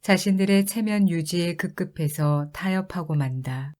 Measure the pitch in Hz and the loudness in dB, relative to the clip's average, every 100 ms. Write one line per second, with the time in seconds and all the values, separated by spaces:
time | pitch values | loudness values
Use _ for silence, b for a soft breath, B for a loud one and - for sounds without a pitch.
0 | - 190 202 190 196 196 196 226 214 208 | 2 2 4 2 4 4 2 -2 -2 2
1 | 190 165 156 175 170 170 185 - 151 - | 2 2 -2 -2 -2 -2 -6 -4 -8 -2
2 | 151 147 151 147 147 - 190 190 185 190 | -4 0 0 0 -2 -6 -2 -2 -2 -6
3 | 156 156 135 131 131 131 139 151 | -2 0 0 -2 -4 -6 -8 -12